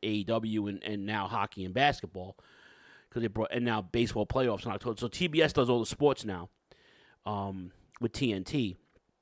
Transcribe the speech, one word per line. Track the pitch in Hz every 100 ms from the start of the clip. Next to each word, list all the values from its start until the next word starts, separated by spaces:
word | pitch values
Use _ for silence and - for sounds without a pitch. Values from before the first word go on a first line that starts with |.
| 110
E | 107
W | 95 113 110 107 101
and, | 98
and | - 104 101
now | 107 95
hockey | 107 104 101 92
and |
basketball, | 95 180 - 80 90 92 - - - - - - - _
'cause | 120
they | 113
brought, | 110 107
and | 120 120
now | 110
baseball | 92 185 120 110 101
playoffs | 131 127 101 120
in |
October. | 98 123 110
So | 120
T | - 180
B | 156
S | 156
does | 147 123
all | 120
the | 107
sports | - 143 131
now, | 107 90 - _ _ - _ - - _ 107
um, | 101 98 95 90 - _ -
with | 117
T | - 127
N | 98 92
T. | 147 104 90 _ _ _ _